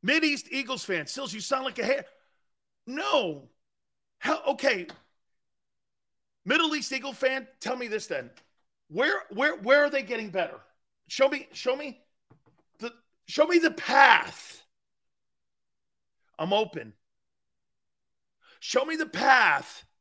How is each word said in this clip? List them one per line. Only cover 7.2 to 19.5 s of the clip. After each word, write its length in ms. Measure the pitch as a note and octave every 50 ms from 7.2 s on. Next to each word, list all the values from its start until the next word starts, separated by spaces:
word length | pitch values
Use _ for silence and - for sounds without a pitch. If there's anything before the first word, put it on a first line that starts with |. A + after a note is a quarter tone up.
| - C4 C4 C4+ A#3 - _ _
tell 160 | - A3 B3+
me 120 | B3 B3 A3+
this 200 | G#3 G#3+ - -
then. 240 | E3+ C#3 B2 A#2+ - - _ _ _ _ _ _ _ _ _ _
Where, 340 | D3+ F3 C4 - G4+ - - -
where, 260 | G#3 G3 C4 D4+ D#4 D#4+
where 280 | G3 A3 C4+ D4 D4
are 40 | C#4+
they 120 | D4 C#4
getting 300 | B3+ F#3+ A#3+ A3+ A3 G#3
better? 280 | F3 F#3+ E3+ - - - - _ _ _ _ _ _ _ _ _
Show 220 | - - C4+ C#4
me, 180 | C#4+ C#4+ - - -
show 220 | - - B3 B3+
me 260 | C#4 D4 D4 A#3+ _ _ _ _ _ _ _ - _ _ _ _ _ _ _ _ _
the, 120 | G#3+ A#3+ A#3 _ _ _ _ _ _ -
show 180 | - - D4+
me 140 | D#4 F4+ E4+
the 120 | E4 D#4+
path. 920 | - - - - B3 C#4 C#4 B3+ A3+ - - - - - - - - - - _ _ _ _ _ _ _ _ _ _ _ _ _ _ _ _ _ _ _ _ _ _ _ _ _ _ _ _ _ _ _ _ _ _ -
I'm 120 | D3+ F3+ G3
open. 400 | G#3 A3 G#3+ - D#3 A#2 A2 G#2 _ _ _ _ _ _ _ _ _ _ _ _ _ _ _ _ _ _ _ _ _ _ _ _ _ _ _ _ _ _ _ _ _
Show 240 | - - - B3 C4+
me 120 | D#4 D#4+
the 100 | D#4+ D#4+
path 800 | D#4 - - - C#4 C4 B3+ A3+ F3+